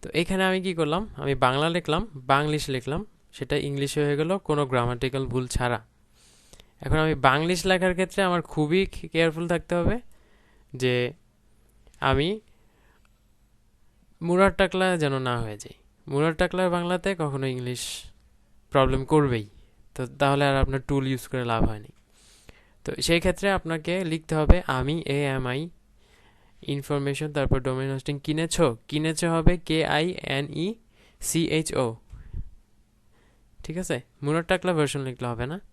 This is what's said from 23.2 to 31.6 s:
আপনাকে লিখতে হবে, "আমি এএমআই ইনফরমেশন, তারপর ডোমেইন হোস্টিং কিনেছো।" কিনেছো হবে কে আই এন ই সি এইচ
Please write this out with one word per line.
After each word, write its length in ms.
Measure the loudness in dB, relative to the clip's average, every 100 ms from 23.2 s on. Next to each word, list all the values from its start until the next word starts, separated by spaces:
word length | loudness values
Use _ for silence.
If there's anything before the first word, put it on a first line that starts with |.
| 2 0 0
আপনাকে 540 | 0 -2 -6 -2 -2 -2
লিখতে 300 | -4 -2 0
হবে, 260 | 6 6 6
"আমি 360 | -2 0 -2 -2
এএমআই 640 | -2 0 -2 -2 -4 -6 -12 _ _ _ _ -20 _ _ -18
ইনফরমেশন, 720 | -6 -6 -2 -2 -2 -4 -4
তারপর 260 | -2 2 2
ডোমেইন 320 | 0 -2 -4
হোস্টিং 280 | -4 -6 -8
কিনেছো।" 580 | -4 -2 -2 2 2 2 _
কিনেছো 440 | -2 -2 -2 0
হবে 260 | 4 6 4
কে 280 | 0 -2 0
আই 260 | 0 -2
এন 360 | -4 -4 -4 -4
ই 260 | -4 -4 -6 _ _ -20 _
সি 260 | -4 -2 0
এইচ 260 | 0